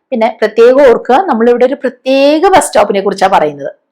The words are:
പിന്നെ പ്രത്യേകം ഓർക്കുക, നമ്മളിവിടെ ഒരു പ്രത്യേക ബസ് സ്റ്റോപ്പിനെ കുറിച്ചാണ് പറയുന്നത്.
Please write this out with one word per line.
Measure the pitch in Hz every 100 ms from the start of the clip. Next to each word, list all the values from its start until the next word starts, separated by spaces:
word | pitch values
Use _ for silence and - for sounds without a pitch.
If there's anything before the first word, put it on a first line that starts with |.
| -
പിന്നെ | 233 226 -
പ്രത്യേകം | 208 226 233 262 269
ഓർക്കുക, | 226 - 262
നമ്മളിവിടെ | 381 226 233 240 254
ഒരു |
പ്രത്യേക | 277 247 - 262 269 285 311 392
ബസ് | 381 -
സ്റ്റോപ്പിനെ | 220 208 202
കുറിച്ചാണ് | 196 190 190
പറയുന്നത്. | 180 156 143 143 - _